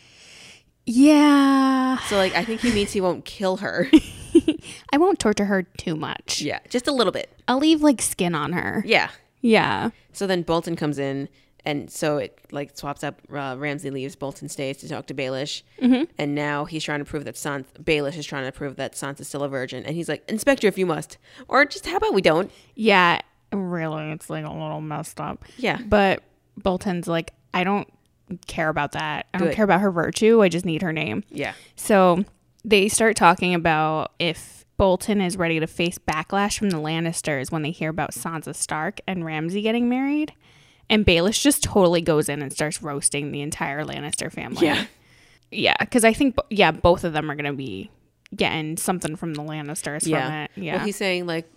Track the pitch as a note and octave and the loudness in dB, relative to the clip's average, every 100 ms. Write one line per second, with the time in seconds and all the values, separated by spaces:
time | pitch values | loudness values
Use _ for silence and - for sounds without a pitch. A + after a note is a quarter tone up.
0 | _ _ - - - - _ _ - A#3 | _ _ -20 -20 -20 -20 _ _ 0 6
1 | D4 D4 D4 C#4+ C#4 C4+ C4+ C4 C4 B3+ | 8 10 8 6 6 6 4 2 0 -2
2 | - G3+ F#3+ E3+ A3+ A3 A#3+ G#3 G3+ G#3 | 0 0 2 0 -2 -2 0 2 0 0
3 | F#3 B2+ - - F#3+ F#3 G3+ D#3+ C4+ D#4+ | 0 -2 -8 -4 -2 -2 -2 -2 4 4
4 | - - - E4 - D4+ - - - C#4+ | 4 -8 2 4 4 -2 -8 -20 0 2
5 | F#4 E4+ G#3+ G#3 G3+ F#3+ F3+ - - D#3 | 4 4 2 0 0 0 -2 -8 -6 -4
6 | C#3+ - - - D3 - - B3 D4+ C4 | -6 -8 -8 -6 -4 -6 -4 -4 -2 0
7 | G3 - - _ - C4 D#4 D#4 D4+ A3 | 0 -2 -8 _ -2 2 4 6 6 4
8 | - - F3 D#3 D3 F3 G2 - - F3 | 0 -2 -2 -2 -2 -2 -2 -2 2 2
9 | E2 - _ _ A#3+ G#3 - G2 A3+ - | 2 -6 _ _ 4 4 4 0 -4 -8
10 | _ - G3 F3+ D#3+ E3 E3+ E3+ D3+ C#3+ | _ -6 -2 0 0 -2 -2 -4 -4 -2
11 | C#3 C#3 C#3+ _ _ _ D3+ C#3+ E2+ - | -4 -6 -8 _ _ _ -6 -6 -8 -4
12 | D#3 D3 G2 _ _ D3 C#3+ - C#3+ C#3+ | -2 -2 -4 _ _ -10 -10 -10 -12 -8
13 | D3 - - C#3+ C3+ B2+ D3 C#3+ C#3+ C3+ | -10 -10 -12 -10 -8 -6 -6 -6 -6 -8
14 | C3 - C#3 - C#3+ - C3+ C#3 D#3 C3 | -8 -8 -10 -10 -12 -8 -8 -8 -10 -10
15 | - C#3 C3 C3 D3 - - - B3 B3+ | -8 -6 -4 -4 -6 -8 -14 0 2 4
16 | E4 - D3 D3 D3 D3 E3 D#3+ D#3 D3 | 0 -4 -4 -2 -2 -4 -6 -6 -6 -6
17 | C#3 D3+ A#2 - D3+ C#3 B2+ - E3 D3+ | -6 -10 -10 -10 -8 -8 -10 -6 0 0
18 | C#3+ F3 C#3+ C#3 C3 - C#3+ C3 C3 - | 0 -6 -8 -8 -8 -8 -10 -8 -10 -8
19 | C#3 C#3+ - C#3+ C#3+ C3+ B2+ B2+ B2 E3 | -10 -10 -10 -6 -4 -4 -6 -8 -8 -6
20 | D#3 D3 - A3 - C4+ G3 F#3 F3+ D#3 | -6 -6 -6 0 2 2 2 2 -2 -2
21 | - - _ - - B3+ C#4+ - D#4 F#4+ | -8 -16 _ -20 0 2 2 -2 -6 -2
22 | A4 G3+ F#3 - - - _ - G#3+ G3 | 0 2 4 4 0 -8 _ -2 4 6
23 | F3 E3 - _ _ G3 F#3 F3 D#3+ D#3 | 4 2 -4 _ _ -6 -4 -4 -4 -6
24 | D#3 D#3 - D#3 D3+ D#3+ D#3 D#3 D#3 D3+ | -8 -10 -10 -8 -8 -8 -8 -8 -8 -8
25 | D#3+ - D3+ - - - B3 - A3 G#3 | -10 -10 -10 -10 -16 -6 -4 -4 2 4
26 | G3 - - _ _ - G3 F3+ G3+ F3 | 4 0 -6 _ _ -6 -4 -2 -2 -4
27 | F3 E3 D#3+ - _ F#3 F3+ G3+ - _ | -2 -4 -4 -14 _ -2 0 -2 -4 _
28 | _ _ - F3 - - D#3 D#3+ C#3+ D#3 | _ _ -16 -16 -8 -4 -2 -2 -4 -4
29 | D#3 D3+ - F3+ E3 G#3+ G3+ F3+ G3+ E3+ | -6 -8 -6 -2 -2 2 4 4 2 0
30 | - - A3 A3+ F#3+ F3 F3+ D3+ D#3 D#3 | -2 2 6 6 6 2 -2 -2 -2 -4
31 | D#3+ G#3 - - A#2 - - - - G3+ | -4 -6 -8 -8 -8 -10 -18 -6 4 6
32 | F#3 F3 G#3 _ _ _ G#3 G3+ G#3 - | 6 4 0 _ _ _ 2 4 4 4
33 | A3 - E3+ F3+ F3+ F3 E3 D#3 D#3 D#3 | 2 6 6 6 2 0 2 2 2 0
34 | - - E3+ - - - _ - G3 F#3 | -4 -4 -4 -4 -12 -20 _ 0 2 2
35 | - G#3 F3+ F#3 E3+ D#3+ D#3+ - E3+ - | 0 0 0 0 0 0 -2 -2 -4 -4
36 | - D#3 - G3 G3+ - G3+ D#3+ D#3 E3 | -6 -6 -2 -2 0 0 -2 -2 -4 -4
37 | E3 - D#3+ C3+ D#3 E3 D3+ - D#3 D#3+ | -4 -4 -4 -4 -4 -4 -4 -4 -4 -4
38 | C#3+ - E3 D#3+ C3 - - D#3 E3 - | -6 -6 -8 -8 -10 -10 -6 -4 -6 -8
39 | - F3+ D#3+ D#3 E3 G3+ A3 A#3+ A#3+ B3+ | -8 -6 -6 -4 -4 -2 -2 0 0 0
40 | C#4 D4+ D4+ - _ _ _ _ - G#3+ | -2 -2 -4 -10 _ _ _ _ 0 2
41 | G3 E3 F#3+ - C#4 C4+ - G#3 F3 F3 | 4 4 4 2 2 2 2 4 6 4
42 | E3+ D3+ D3+ D3 C#3 - D3+ - D3+ C#3+ | 4 2 0 -4 -6 -4 -4 -4 -6 -2
43 | - C#3+ D3 C#3+ D3 - D3 C#3+ D3+ C#3 | -2 -2 -6 -6 -8 -6 -6 -6 -6 -8
44 | D3 - D#3+ - - - - - - _ | -8 -8 -8 -10 -10 0 2 2 -4 _
45 | _ _ _ _ _ G3+ G2+ - - B3 | _ _ _ _ _ 0 2 2 2 4
46 | A3+ A3 C4+ - - G#3 E3 E3 F3 F3+ | 4 4 2 0 0 4 4 4 4 4
47 | F3 D3+ D3+ D3 C#3+ C#3 C3 F#2+ - _ | 0 -2 -4 -4 -6 -6 -8 -10 -12 _
48 | _ _ _ G3+ D#3+ D#3+ D#3 E3 - F3+ | _ _ _ -4 -2 -2 -4 -4 -2 -2
49 | - E3 E3+ D3 D3+ D#3 D3 D3+ D#3 D3+ | -4 -6 -8 -8 -8 -10 -8 -8 -8 -6
50 | D#3+ D3+ C3 D3+ D3 G3 E3 F#3 G#3 G3 | -2 0 -2 -6 -10 -10 -6 -4 -4 -4
51 | G3 F3+ F3 E3 E3 | -2 -2 -2 -6 -8